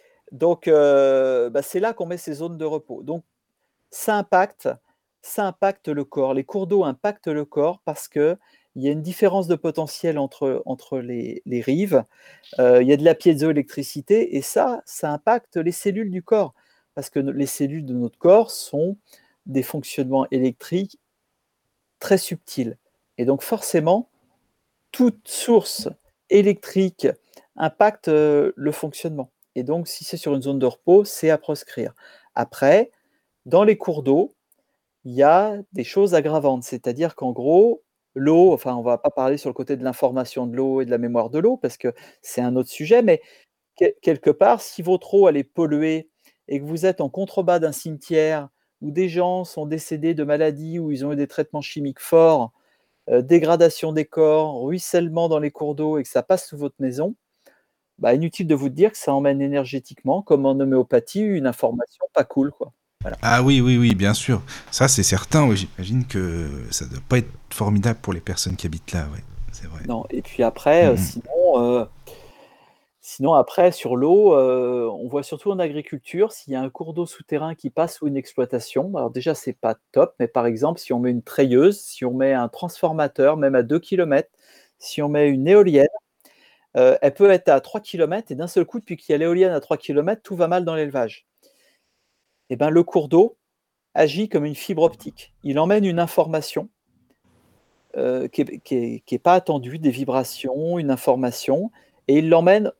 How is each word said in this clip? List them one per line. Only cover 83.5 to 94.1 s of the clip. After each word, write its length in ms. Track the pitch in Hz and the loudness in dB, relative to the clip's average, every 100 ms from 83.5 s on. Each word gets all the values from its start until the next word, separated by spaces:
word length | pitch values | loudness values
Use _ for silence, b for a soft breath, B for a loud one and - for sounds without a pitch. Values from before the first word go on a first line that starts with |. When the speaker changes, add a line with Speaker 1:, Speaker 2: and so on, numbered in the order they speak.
Speaker 1:
à 80 | 131 | 2
deux 160 | 117 156 | 0 -2
kilomètres, 500 | - 185 165 139 - _ b b b b | -2 -2 0 0 -2 _ b b b b
si 240 | - - | -14 -6
on 60 | 147 | -2
met 200 | 147 147 | 2 2
une 180 | 135 143 | 2 4
éolienne, 380 | 202 190 143 139 - _ _ b b b b b 131 | 6 8 6 4 2 _ _ b b b b b 4
euh, 220 | 127 135 | 4 4
elle 120 | 139 | 2
peut 160 | - 202 | 4 4
être 180 | 185 180 | 6 4
à 120 | 139 | 2
trois 200 | - 214 | 2 -10
kilomètres 520 | 208 175 156 196 - | -8 -4 -2 -2 -8
et 20 | |
d'un 120 | 131 170 | -8 -4
seul 160 | - | -2
coup, 160 | 170 240 | -2 -4
depuis 160 | - 170 | -12 -10
qu'il 160 | - | -2
y 20 | |
a 40 | 147 | 0
l'éolienne 340 | 165 175 185 | 0 2 2
à 80 | 160 | 2
trois 160 | - 156 | -4 -6
kilomètres, 460 | - 147 165 220 | -2 -2 0 -2
tout 140 | - 185 | -6 -2
va 120 | 165 | 0
mal 160 | 180 | 0
dans 100 | 170 | -2
l'élevage. 520 | 160 147 135 113 - _ _ _ _ _ _ _ _ _ _ _ _ - | -4 -4 -4 -4 -8 _ _ _ _ _ _ _ _ _ _ _ _ -10
Eh 60 | 123 | -2
ben, 140 | 151 | 2
le 120 | 165 | 2
cours 260 | 170 185 147 | 2 0 2
d'eau 280 | 165 226 - _ _ _ _ _ | 4 4 2 _ _ _ _ _
agit 340 | - 156 | 0 2